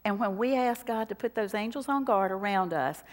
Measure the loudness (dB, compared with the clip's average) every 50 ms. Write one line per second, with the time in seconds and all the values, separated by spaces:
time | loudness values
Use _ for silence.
0 | _ -2 0 0 0 -2 0 0 0 2 2 2 2 2 0 -2 -4 -4 -2 -2
1 | -2 -4 -4 -4 -4 -4 -2 -2 -2 -2 -2 -4 -4 -4 -4 -6 -2 0 0 0
2 | 2 4 4 4 4 2 0 -2 -2 0 2 2 2 2 0 0 0 0 -2 -4
3 | -12 -18